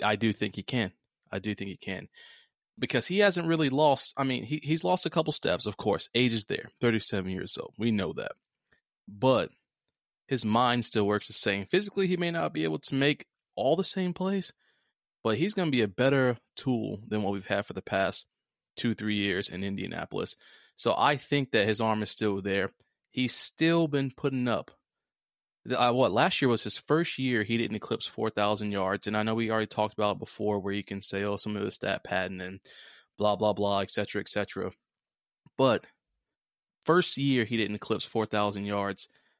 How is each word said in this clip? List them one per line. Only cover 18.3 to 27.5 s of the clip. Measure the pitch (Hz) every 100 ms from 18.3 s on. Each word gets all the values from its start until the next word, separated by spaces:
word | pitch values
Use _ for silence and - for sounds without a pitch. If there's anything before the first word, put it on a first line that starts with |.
| _ _ _ _ -
two, | 120
three | 107 107 104
years | 101 92 101
in | 90
Indianapolis. | 98 98 92 82 80 - - - - - _ -
So | 117 -
I | 127 143
think | - 143 131
that | 110 104
his | 107
arm | 110 107
is | 104
still | - 107 98
there. | 98 98 95 - _ _ _
He's | - 127
still | - - - 165 170 160
been | 139 135
putting | - 143 131 123
up. | 98 - - _ _ _ _ _ _ _ _ -
The, | 127
uh, | 120
what, | 123 117
last | 104 175 -
year | 135
was | 117
his | - -
first | - 156 170 -
year | 131 120
he | 104